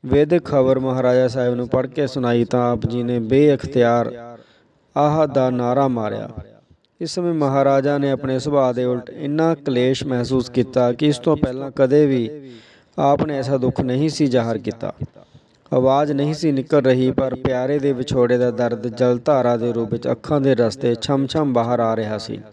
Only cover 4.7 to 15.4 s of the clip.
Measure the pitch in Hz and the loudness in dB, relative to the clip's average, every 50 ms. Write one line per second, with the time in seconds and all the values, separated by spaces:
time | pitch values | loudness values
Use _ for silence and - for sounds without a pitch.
4.7 | _ _ _ _ _ 139 147 147 151 160 156 147 131 135 131 127 127 123 123 120 | _ _ _ _ _ 0 2 2 4 2 2 2 2 2 2 2 0 0 0 0
5.7 | 123 139 139 135 123 117 110 107 104 107 107 110 113 110 104 107 110 107 _ _ | 2 2 2 2 0 -2 -4 -4 -6 -6 -8 -10 -12 -16 -18 -18 -20 -20 _ _
6.7 | _ _ _ _ _ _ 175 156 - 180 175 175 170 156 147 135 135 139 139 139 | _ _ _ _ _ _ -10 -8 -6 -4 -2 -2 0 0 0 2 2 4 4 4
7.7 | 139 139 135 143 143 143 139 139 135 127 143 131 131 131 123 151 143 143 131 127 | 4 4 2 2 0 0 0 0 -2 -2 -2 -4 -4 -2 -2 0 0 2 2 2
8.7 | 123 123 127 127 123 123 123 - 123 - 151 143 147 156 160 165 165 147 143 143 | 0 0 -2 -2 -2 -4 -6 -10 -14 -10 -8 -4 -2 0 2 2 0 0 -2 -2
9.7 | 131 123 123 127 131 127 - 143 127 123 123 120 131 131 120 - - 131 123 131 | 0 2 2 2 0 -2 -2 -4 -4 -4 -2 -2 -2 -2 -2 0 0 0 0 2
10.7 | - 131 123 120 123 120 151 151 147 123 - 170 156 147 147 131 127 131 139 135 | 2 2 2 2 0 0 0 0 0 0 0 0 0 0 0 -4 -4 -8 -10 -10
11.7 | 127 - 135 127 135 151 151 143 135 123 117 110 151 147 139 131 120 113 - _ | 0 0 2 4 6 4 4 4 2 0 -2 -4 -6 -12 -16 -20 -20 -20 -20 _
12.7 | - _ _ _ _ - 147 139 143 143 156 156 147 135 131 127 139 131 123 127 | -20 _ _ _ _ 0 2 2 2 2 0 -2 -2 -4 -2 -2 -2 0 0 -2
13.7 | 123 - - 127 123 131 151 160 147 - 156 135 123 123 117 117 113 110 101 107 | -2 -2 -2 -2 0 0 0 -2 0 0 0 2 2 0 0 0 -4 -4 -4 -8
14.7 | - - - - - - - - _ - - _ _ - | -8 -6 -10 -10 -8 -10 -12 -12 _ -20 -20 _ _ -20